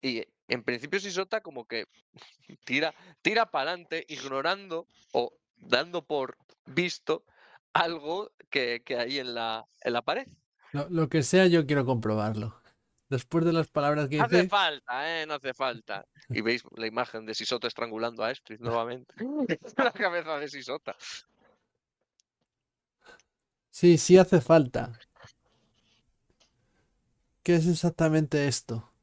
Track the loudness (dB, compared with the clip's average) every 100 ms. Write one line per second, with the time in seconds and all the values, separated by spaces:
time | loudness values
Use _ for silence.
0 | -4 -6 -8 _ _ -4 -4 -6 -4 -6
1 | -6 -6 -4 -6 -8 -16 -10 -10 -10 _
2 | _ -20 -20 _ _ -20 -4 -2 -2 -6
3 | -20 -6 0 0 0 0 -2 -4 -8 -10
4 | -10 -12 -8 -4 -2 -4 -6 -10 -10 _
5 | _ -4 -4 _ _ _ -2 0 0 -6
6 | -4 -4 -4 -10 _ _ -6 -2 -2 -4
7 | -6 -6 _ _ -20 -20 _ 0 0 -2
8 | -6 -8 -8 _ -4 -2 -2 -4 -6 -4
9 | -4 -4 -6 -6 -6 -6 -12 _ -4 -2
10 | -2 -4 -6 -18 _ _ _ -8 -4 -2
11 | 0 0 2 6 6 6 4 0 2 0
12 | 0 0 0 -2 -6 -10 _ _ _ _
13 | _ -6 -2 0 2 2 0 0 0 2
14 | 0 2 4 4 4 2 0 -2 -6 -6
15 | -4 -4 -4 -6 -6 -4 -4 -4 -8 -12
16 | -12 _ _ -4 0 -2 -4 -10 -6 -4
17 | -4 -6 -10 -8 -4 -4 -4 -6 -8 -4
18 | -6 -4 -6 -6 _ -12 -4 -4 -4 -8
19 | -14 -12 -8 -6 -4 -4 -6 -2 -2 0
20 | -2 -2 -6 -8 -8 -12 -10 -10 -10 -14
21 | -14 -16 -18 _ _ _ _ _ _ _
22 | _ _ _ _ _ _ _ _ _ _
23 | -20 -20 _ _ _ _ _ 4 8 8
24 | 10 8 10 6 6 6 6 -2 -6 -12
25 | -20 _ -20 _ _ _ _ _ _ _
26 | _ _ _ _ _ _ _ _ _ _
27 | _ _ _ _ 2 4 4 2 0 2
28 | 2 4 2 0 0 -2 -4 -10 -10 _